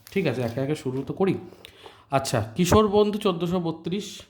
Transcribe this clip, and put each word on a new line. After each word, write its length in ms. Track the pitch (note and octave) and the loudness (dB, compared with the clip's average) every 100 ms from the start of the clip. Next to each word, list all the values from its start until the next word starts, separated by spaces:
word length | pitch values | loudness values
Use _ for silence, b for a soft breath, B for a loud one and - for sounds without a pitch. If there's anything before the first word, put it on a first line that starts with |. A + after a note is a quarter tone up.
| - | -6
ঠিক 140 | G3 D#3 | -2 0
আছে, 140 | A#2+ | 0
একে 180 | A#2 A#2+ | -2 -2
একে 140 | C3+ D3+ | -2 -2
শুরু 220 | C3 C3 | -4 -6
তো 100 | C3+ | -6
করি। 220 | C#3+ F#3+ A#2+ - B B B B B B | 0 0 0 -6 B B B B B B
আচ্ছা, 280 | C3+ - A#2+ G2+ | -2 0 -2 -2
কিশোর 320 | - F3 G#3+ G#3+ | 0 4 6 6
বন্ধু 300 | G#3 G#3 G3+ | 4 2 2
চোদ্দোশো 420 | G3+ E3+ E3+ F3+ | 0 0 -2 -2
বত্রিশ 480 | E3 E3 E3+ G3+ G3+ - | -2 -6 -6 -6 -6 -16